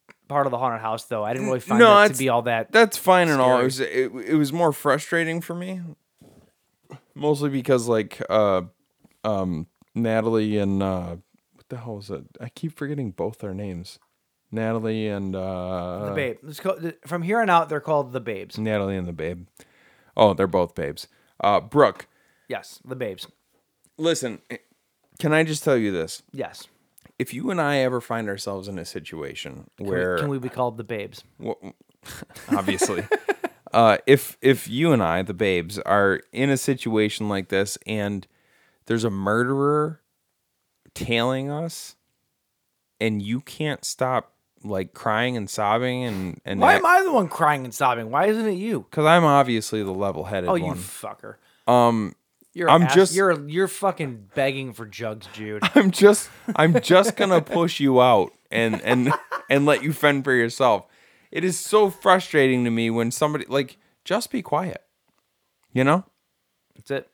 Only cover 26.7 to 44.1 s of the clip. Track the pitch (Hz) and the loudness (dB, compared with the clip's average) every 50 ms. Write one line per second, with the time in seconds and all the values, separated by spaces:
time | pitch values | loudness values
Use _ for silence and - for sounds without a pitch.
26.7 | _ _ _ _ _ _ - _ _ - 127 - - 127 233 254 190 175 151 143 | _ _ _ _ _ _ -20 _ _ -8 -8 -8 -6 -6 -6 -4 -2 0 0 0
27.7 | 143 139 131 127 127 120 - - 117 117 113 104 98 98 - 104 98 95 95 104 | 2 2 0 0 0 -2 -4 -4 -6 -4 -4 -6 -6 -6 -8 -8 -8 -8 -8 -10
28.7 | 98 87 82 - - - 80 - 87 80 73 69 71 - - 73 65 - - - | -10 -10 -10 -10 -12 -12 -12 -12 -12 -12 -12 -12 -12 -12 -14 -14 -16 -16 -20 -20
29.7 | _ - 101 98 92 90 90 92 90 85 147 147 139 135 123 117 - 123 127 120 | _ -10 -6 -4 -2 -2 -2 0 0 -2 -2 -2 -4 -6 -8 -8 -6 -4 -4 -4
30.7 | 110 113 113 101 117 104 101 101 - - - _ _ - 110 113 - - - 98 | -4 -8 -10 -8 -8 -8 -10 -12 -14 -20 -20 _ _ -12 -10 -10 -10 -10 -12 -18
31.7 | - _ _ _ _ _ _ - - - - - - - - - - 101 95 294 | -20 _ _ _ _ _ _ -18 -18 -18 -18 -20 -20 -20 -8 -6 -4 -4 -2 -4
32.7 | - - - - 98 87 101 - 427 415 - - 392 - - - - _ _ - | -4 -2 -4 -4 -4 -6 -4 -4 -6 -4 -4 -6 -6 -6 -10 -12 -14 _ _ -2
33.7 | - 113 117 110 101 - - - 139 135 - - - - - 131 131 113 - - | 2 4 6 6 4 4 4 4 4 4 4 -2 -10 0 2 2 2 2 -2 -6
34.7 | 113 127 160 170 147 113 95 82 82 90 95 101 95 87 110 98 92 87 82 87 | -4 -2 2 2 2 2 2 0 0 -2 -4 -6 -4 -2 0 0 0 0 -2 -4
35.7 | 101 101 - - 98 101 101 98 95 - - _ - 120 135 139 135 127 - - | -8 -8 -2 0 2 4 4 2 2 0 -4 _ -4 -2 0 0 0 0 0 -2
36.7 | 131 127 - 117 110 107 107 104 - - 110 104 104 98 92 - 101 95 101 101 | -4 -2 -4 -2 0 2 0 0 -2 -4 -4 -4 -4 -4 -4 -2 -2 -2 -2 -2
37.7 | - - - - 110 107 101 101 101 98 - _ _ _ _ _ _ _ _ _ | -6 -10 -8 -6 -6 -4 -4 -4 -6 -8 -10 _ _ _ _ _ _ _ _ _
38.7 | _ _ _ - 113 113 110 113 98 98 95 101 107 117 123 127 135 139 139 143 | _ _ _ -4 -2 0 0 -2 -2 -2 -2 0 0 0 0 0 0 0 0 0
39.7 | 147 151 151 160 160 - _ _ _ _ _ _ _ _ _ _ _ _ _ _ | 0 0 -2 -4 -6 -12 _ _ _ _ _ _ _ _ _ _ _ _ _ _
40.7 | _ _ _ _ - - - - 120 117 117 127 131 131 135 143 147 151 165 165 | _ _ _ _ -14 -10 -4 -2 0 0 0 0 -2 -4 -4 -6 -6 -8 -8 -10
41.7 | - - - - - _ _ _ _ _ _ _ _ _ _ _ _ _ _ _ | -10 -14 -16 -18 -20 _ _ _ _ _ _ _ _ _ _ _ _ _ _ _
42.7 | _ _ _ _ _ - 110 110 107 104 98 104 117 131 - - - - 156 151 | _ _ _ _ _ -4 -4 -2 -2 -2 -4 -4 -6 -6 -8 -10 -10 -6 -6 -6
43.7 | 135 - - - - - 135 127 | -6 -6 -8 -12 -6 -4 -4 -2